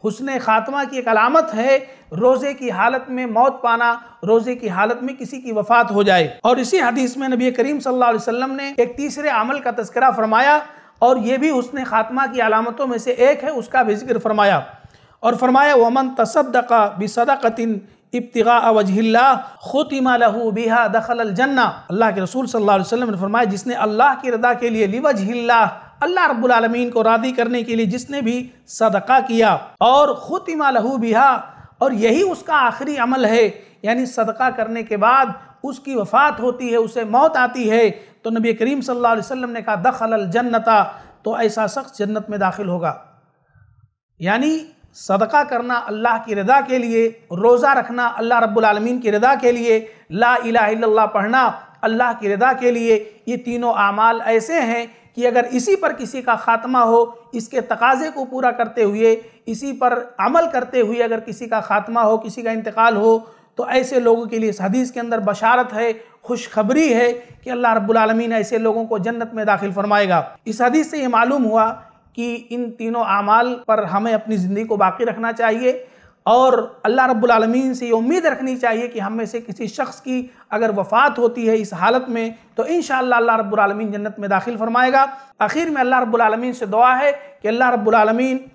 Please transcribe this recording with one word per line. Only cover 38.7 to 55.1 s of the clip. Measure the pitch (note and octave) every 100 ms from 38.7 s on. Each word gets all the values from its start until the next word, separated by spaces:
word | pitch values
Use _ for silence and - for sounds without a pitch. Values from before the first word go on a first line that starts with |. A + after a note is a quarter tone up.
| C#4
सल्लल्लाहु | B3+ A#3+ A#3+
अलैहि | A3+ F#3+
वसल्लम | C4 B3
ने | A#3
कहा, | A3 G#3+
दखलल | A#3+ B3 A3+ A3 G3
जन्नता, | A3+ B3 A3+ A3+ G#3+ F3+ - - _ -
तो | A3+
ऐसा | A3 G#3+ G#3
शख्स | - C4+ -
जन्नत | G3+ G#3+ G#3+
में | G#3
दाखिल | F#3+ F3+ G3
होगा।" | F3 E3 - - _ _ _ _ _ _ _ _ _ _ -
यानी | E3+ A3 D4 D#4+ D#4 _ _ -
सदका | - G3 G#3+ D4 C#4+
करना | B3 B3 A#3+ A3+
अल्लाह | G#3+ A#3 A3+
की | A3+
रज़ा | G3+ G3 C#4
के | C4 B3+
लिए, | A#3 A3+ A3+ A3+ -
रोज़ा | E3+ A3 B3 C4+ C4+
रखना | A#3 A#3+ A#3+ A3+
अल्लाह | A3+ A#3+
रब्बुल | A3+ G#3 A3
आलमीन | G#3 A3 B3
की | A#3+
रज़ा | G#3 A#3+ C#4
के | B3
लिए, | A#3+ A#3 A3 A3 - -
ला | E3+ A#3+ B3
इलाहा | A#3 A#3 G#3+
इल्लल्लाह | A3 A3+ G#3+ G#3+
पढ़ना | G#3+ G3+ B3+ B3 - - -
अल्लाह | A3 A3+ B3
की | A#3 G#3
रज़ा | G3+ B3+ B3+
के | B3
लिए, | A#3 A#3 A3 G#3+ - -
ये | B3
तीनों | B3 A#3+ A#3+ G3+
आमाल | G3+ G3+ A3+ A3+ A3+
ऐसे | A3+ A3 E4
हैं | A#3 A#3 A#3 - _